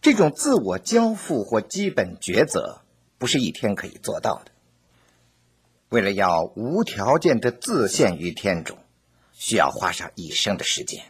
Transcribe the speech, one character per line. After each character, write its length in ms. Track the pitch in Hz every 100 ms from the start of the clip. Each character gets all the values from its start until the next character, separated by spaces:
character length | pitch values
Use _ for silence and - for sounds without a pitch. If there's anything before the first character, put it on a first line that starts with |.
这 120 | -
种 160 | 220 156
自 220 | - 294
我 240 | 240 98 92
交 360 | - 233 226
付 300 | 214 - 143
或 160 | 98 113
基 300 | - 185 202
本 260 | - 90 -
抉 260 | - 143
择 380 | 156 - - - _ _ _ _
不 80 | 123
是 140 | 143
一 100 | 95
天 240 | - 113
可 140 | 98 92
以 100 | -
做 180 | - -
到 200 | 117 -
的。 80 | - _ _ _ _ _ _ _ _ _ _ _ _ _ _
为 120 | 117
了 120 | 98
要 320 | 101 95 82 85 -
无 280 | 117 185
条 340 | 226 - 101 156
件 220 | 170 120
的 100 | 117
自 380 | - - 208 101
献 300 | - 123 82
于 120 | 85
天 300 | 78 101 87
主， 140 | 80 - _ _ _ _ _
需 240 | _ - 110
要 140 | 71
花 200 | - 90
上 220 | 85 85
一 160 | - 82
生 260 | - - 95
的 80 |
时 200 | - -
间。 220 | - -